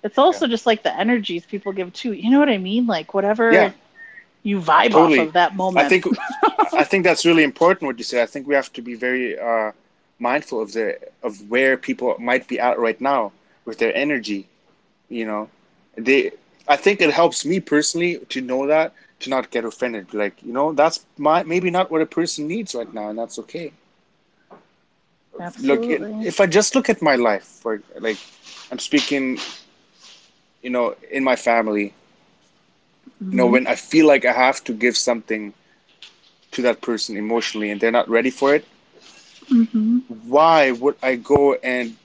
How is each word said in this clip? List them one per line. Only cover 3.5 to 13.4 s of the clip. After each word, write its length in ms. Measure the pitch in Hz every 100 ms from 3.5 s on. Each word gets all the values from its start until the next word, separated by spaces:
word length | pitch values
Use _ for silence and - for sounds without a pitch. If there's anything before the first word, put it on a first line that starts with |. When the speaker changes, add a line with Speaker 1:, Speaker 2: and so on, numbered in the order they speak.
Speaker 2:
Yeah. 200 | 214 190 - _ - - - _ _
Speaker 1:
you 160 | 208 202
vibe 320 | 165 156 226
Speaker 2:
Totally. 280 | 180 165 139
Speaker 1:
off 80 | 156
of 60 |
that 220 | 170 170 196
moment. 300 | 185 180 143
Speaker 2:
I 40 |
think, 160 | 185 180 - - -
Speaker 1:
<laughs> 360 | 392 392 - 330
Speaker 2:
I 80 |
think 200 | 294 196
that's 220 | 180 156 170
really 180 | 165
important 440 | 147 - 165 190 143
what 100 | 120
you 60 |
said. 180 | 113 123
I 40 | 117
think 220 | 143 135
we 80 | 143
have 160 | 131
to 80 | -
be 140 | 120 117
very, 420 | 123 127 123 -
uh, 340 | 117 113 107 - _ _ _ _
mindful 420 | 120 143 147 117
of 120 | 104
the, 240 | 113 110 - - _
of 260 | 123 101 101
where 280 | 123 135 127
people 380 | - 131 123 -
might 280 | 120 127 -
be 120 | 123
at 180 | 123 120
right 200 | 117 110
now 300 | 131 139 104 _